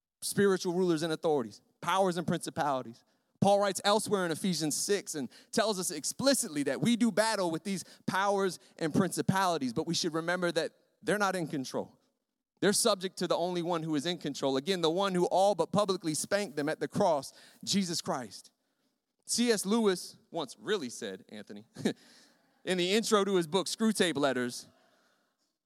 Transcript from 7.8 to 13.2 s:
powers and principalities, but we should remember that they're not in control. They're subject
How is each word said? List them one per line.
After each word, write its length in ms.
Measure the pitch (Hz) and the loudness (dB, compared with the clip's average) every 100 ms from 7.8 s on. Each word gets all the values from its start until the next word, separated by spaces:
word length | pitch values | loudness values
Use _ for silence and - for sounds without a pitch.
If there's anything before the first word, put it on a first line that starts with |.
| - - - | -6 -10 -4
powers 540 | 185 202 202 196 - - - | 0 2 2 0 -2 -12 -6
and 160 | 160 | -2
principalities, 800 | 160 185 - 147 185 190 165 131 | 2 0 2 0 2 2 0 -2
but 140 | 117 160 | -4 -2
we 80 | |
should 200 | 170 175 | -2 -2
remember 380 | 156 165 180 175 | -2 -2 0 0
that 200 | 156 139 - _ _ | 0 -4 -8 _ _
they're 160 | - 202 | -2 0
not 160 | 202 | 0
in 140 | 190 151 | 0 -4
control. 420 | 151 127 127 95 - _ _ _ _ _ _ | -4 -4 -6 -6 -12 _ _ _ _ _ _
They're 140 | 180 | 0
subject 420 | 208 226 202 185 - | 2 2 0 -4 -6